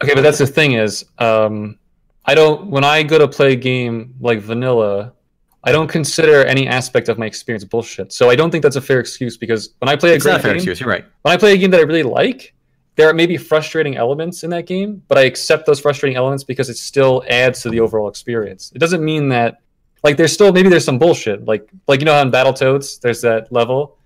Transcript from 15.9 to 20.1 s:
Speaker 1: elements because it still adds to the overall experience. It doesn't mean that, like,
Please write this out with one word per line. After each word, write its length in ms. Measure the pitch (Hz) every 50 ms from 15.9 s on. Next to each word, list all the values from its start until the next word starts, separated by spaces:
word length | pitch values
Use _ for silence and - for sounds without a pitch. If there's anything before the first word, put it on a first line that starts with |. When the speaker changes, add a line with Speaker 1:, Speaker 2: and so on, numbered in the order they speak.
| 139 135 - 135 127 127
Speaker 1:
elements 260 | 127 135 139 135 -
because 240 | - 123 - 127 120
it 80 | 117
still 480 | - - - - 139 135 135 127 127 - -
adds 320 | 120 123 127 131 127 - -
to 80 | 120
the 100 | 113 117
overall 280 | 113 104 110 107 104 101
experience. 640 | - - - 120 120 113 104 98 95 _ - - _
It 40 | 127
doesn't 240 | 165 165 185 165 156
mean 280 | 156 156 151 143 135
that, 300 | 127 120 117 113 - _ _ _ _ _ _ _ _ _ -
like, 140 | 147